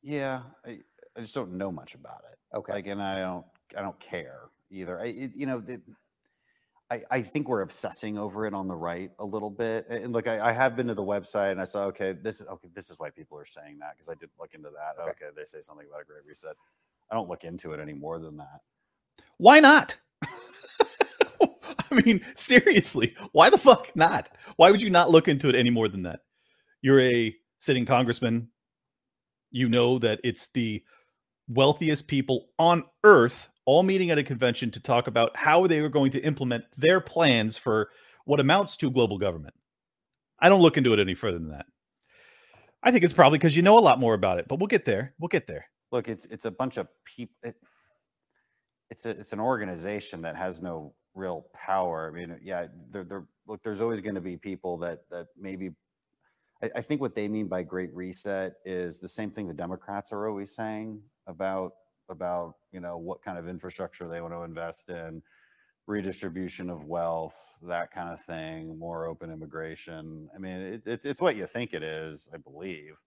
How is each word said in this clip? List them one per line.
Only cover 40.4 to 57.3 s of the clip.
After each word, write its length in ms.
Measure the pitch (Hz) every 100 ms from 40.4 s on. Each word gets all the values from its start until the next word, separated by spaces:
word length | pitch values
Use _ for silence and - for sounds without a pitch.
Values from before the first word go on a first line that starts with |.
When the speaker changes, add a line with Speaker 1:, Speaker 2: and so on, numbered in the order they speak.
| 170
Speaker 3:
don't 120 | 196
look 160 | 170 156
into 160 | 123
it 60 | 107
any 140 | 95
further 260 | 90 113 87
than 120 | 80
that. 140 | 73 - _ _ _ _ _ _ _ _ _ _ _
I 100 | 233
think 120 | 247 170
it's 80 |
probably 260 | - 143 151
'cause 160 | 165 151
you 60 |
know 160 | 180 220
a 20 |
lot 200 | 196 123
more 140 | 120
about 260 | 107 95 90
it, 80 | -
but 100 | 143
we'll 80 | 202
get 160 | 208
there. 300 | - 101 135 _
We'll 120 | 170
get 180 | - -
there. 180 | 76 - _ _
Speaker 1:
Look, 180 | 123 113
it's, 160 | 107 -
it's 200 | 110 113
a 60 |
bunch 260 | 95 131 127
of 100 | - _ -
peop-, 260 | - 120 _
it, 120 | 120 - _ _ _ _ _ _ _ _ _ _ _ _ _
it's 160 | 113 117
a, 60 |
it's 200 | 107 104
an 80 | 104
organization 840 | 113 127 104 87 90 104 - 85
that 120 | 82 80
has 260 | 92 85
no 320 | 90 82 76 _ _ 95
real 300 | 95 85 -
power. 580 | - - 95 90 80 80
I 40 | 78
mean, 200 | 87 85
yeah, 260 | 92 90 85 80 64
there, 160 | 101 90
there, 200 | 95 - _ _
look, 160 | 107
there's 160 | - 104
always 220 | 117 110
gonna 180 | 98 98
be 160 | 90 87
people 420 | 101 92 92 87
that, 280 | 87 80 _
that 160 | 87 82 _
maybe, 320 | 95 95 92 80 _ _ _ _ _ _ _ _
I, 100 | 110 -
I 40 |
think 180 | 117 147
what 160 | 131 -
they 140 |
mean 180 | 104